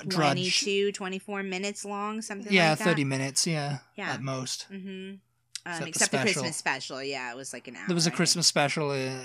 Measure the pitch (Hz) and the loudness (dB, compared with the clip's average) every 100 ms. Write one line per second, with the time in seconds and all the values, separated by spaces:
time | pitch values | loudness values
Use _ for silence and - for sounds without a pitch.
0 | 190 180 147 139 185 180 202 196 202 196 | 0 4 4 4 2 0 2 2 2 0
1 | 185 190 - 196 196 185 202 208 208 202 | -6 -6 -6 -6 -4 -4 -4 -6 -8 -6
2 | 208 220 220 202 208 190 165 151 180 151 | -4 -6 -8 -8 4 6 6 6 4 4
3 | 139 135 135 131 180 156 143 139 - - | 2 0 0 0 2 0 -2 -4 -8 -10
4 | 180 127 135 131 131 - - 196 190 190 | -6 -4 -4 -4 -4 -8 -8 -12 -10 -10
5 | 190 196 _ _ _ - 170 165 156 - | -10 -14 _ _ _ -12 -8 -6 -4 0
6 | 208 196 196 170 147 160 170 135 - 135 | 2 2 2 0 -2 -2 -2 -4 -6 -8
7 | 135 135 123 127 135 123 127 120 - 170 | -6 -6 -6 -10 -10 -12 -14 -10 0 2
8 | 165 165 165 175 160 165 143 165 147 139 | 2 2 2 6 4 4 2 2 0 0
9 | 131 131 | -2 -6